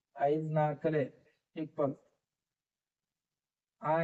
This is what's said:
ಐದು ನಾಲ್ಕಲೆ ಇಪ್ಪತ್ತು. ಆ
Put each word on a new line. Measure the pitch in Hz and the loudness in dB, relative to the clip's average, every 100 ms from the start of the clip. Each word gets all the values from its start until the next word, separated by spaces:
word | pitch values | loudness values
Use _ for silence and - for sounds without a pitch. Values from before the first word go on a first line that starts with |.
| _ 143 | _ -2
ಐದು | 143 156 156 156 | 0 2 0 0
ನಾಲ್ಕಲೆ | 151 143 160 151 165 - _ _ _ 170 | 0 0 0 0 -2 -6 _ _ _ -10
ಇಪ್ಪತ್ತು. | 156 - 139 - _ _ _ _ _ _ _ _ _ _ _ _ _ _ _ _ _ _ | -8 -2 -2 -2 _ _ _ _ _ _ _ _ _ _ _ _ _ _ _ _ _ _
ಆ | 147 165 | -2 0